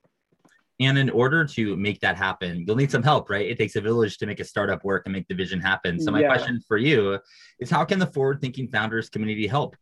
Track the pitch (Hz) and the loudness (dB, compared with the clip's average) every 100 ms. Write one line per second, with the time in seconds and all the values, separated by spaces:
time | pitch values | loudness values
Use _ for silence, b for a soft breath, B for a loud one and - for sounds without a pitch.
0 | _ _ _ _ _ b _ - 135 139 | _ _ _ _ _ b _ 0 2 4
1 | 127 113 131 165 147 117 107 92 104 95 | 2 4 4 2 0 0 -2 0 -2 0
2 | 101 87 95 92 90 85 85 117 139 135 | -2 0 -2 -2 -6 -6 -2 0 2 2
3 | 117 135 - 101 98 - 107 110 104 117 | 4 2 0 -4 -2 -2 -2 -2 0 2
4 | 107 - 104 98 92 104 98 92 98 95 | 0 0 -8 -6 -6 -2 -2 -2 -2 -2
5 | 95 95 85 92 90 95 95 95 92 87 | -2 -6 -6 -6 -4 -2 0 0 -2 -2
6 | - 151 147 123 127 120 - 107 139 131 | 0 2 4 2 0 -6 -2 0 2 2
7 | 98 98 _ b b b 123 160 165 190 | 2 -2 _ b b b -2 0 0 0
8 | 170 139 135 143 - 127 120 107 110 113 | 0 0 0 0 -4 -6 -6 -4 -2 -2
9 | 107 107 110 107 104 135 110 - | -4 -4 -4 -2 0 0 -2 -8